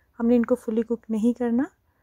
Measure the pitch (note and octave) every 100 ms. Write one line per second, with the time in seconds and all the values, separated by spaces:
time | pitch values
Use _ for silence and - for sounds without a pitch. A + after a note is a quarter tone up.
0 | _ - A#3 A#3+ A3+ B3 - A3 A3+ A#3
1 | - A3 A#3+ A#3+ A#3+ A#3 E4+ _ _ _